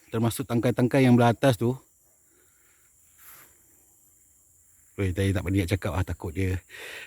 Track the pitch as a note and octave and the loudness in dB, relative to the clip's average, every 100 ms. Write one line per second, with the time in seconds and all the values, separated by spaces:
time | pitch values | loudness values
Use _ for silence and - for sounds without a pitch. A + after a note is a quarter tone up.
0 | _ A2+ A2+ - A#2 A#2+ B2 A#2 B2 C#3+ | _ -2 -2 -2 -4 -2 0 0 2 4
1 | B2+ A#2+ A#2+ A2+ C#3 A#2+ A#2 C3 _ _ | 6 6 4 4 2 2 -2 -4 _ _
2 | _ _ _ _ _ _ _ _ _ _ | _ _ _ _ _ _ _ _ _ _
3 | _ _ - - - _ _ _ _ _ | _ _ -20 -20 -20 _ _ _ _ _
4 | _ _ _ _ _ _ _ _ _ - | _ _ _ _ _ _ _ _ _ -4
5 | F#2+ F2+ G2 F#2 F2+ G2 F2 G2+ - D#2+ | -4 0 0 0 0 -2 0 -2 -2 -4
6 | F2+ F2 F2+ E2 F#2 F2+ - - - - | -4 -6 -8 -6 -4 -4 -8 -20 -18 -18